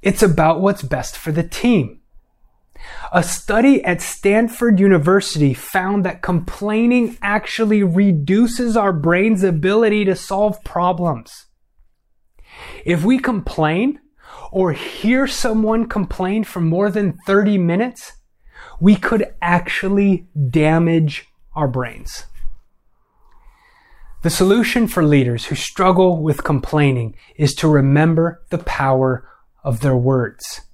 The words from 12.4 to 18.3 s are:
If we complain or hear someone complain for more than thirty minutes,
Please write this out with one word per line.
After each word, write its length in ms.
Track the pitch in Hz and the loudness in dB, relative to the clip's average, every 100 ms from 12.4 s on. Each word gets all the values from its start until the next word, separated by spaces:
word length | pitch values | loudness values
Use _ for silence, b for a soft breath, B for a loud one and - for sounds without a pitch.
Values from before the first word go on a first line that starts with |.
| B B B B | B B B B
If 200 | - 170 | -4 0
we 140 | 180 262 | 2 0
complain 840 | 262 214 - - 156 165 254 294 _ _ B B B | 0 -4 -4 -2 -2 0 -2 -4 _ _ B B B
or 220 | 190 185 | -2 0
hear 540 | 147 - - 214 262 277 | -2 -8 -4 0 0 0
someone 600 | - 247 220 214 220 226 | -2 -2 0 0 0 -2
complain 560 | 214 180 - 185 214 | -4 -6 -4 -4 -2
for 160 | 208 185 | -4 -4
more 300 | 165 170 202 | -2 0 0
than 280 | 202 202 - - | 0 -4 -4 0
thirty 300 | 196 208 202 | 2 2 2
minutes, 560 | 170 175 247 - - - _ | 0 0 -2 -6 -20 -20 _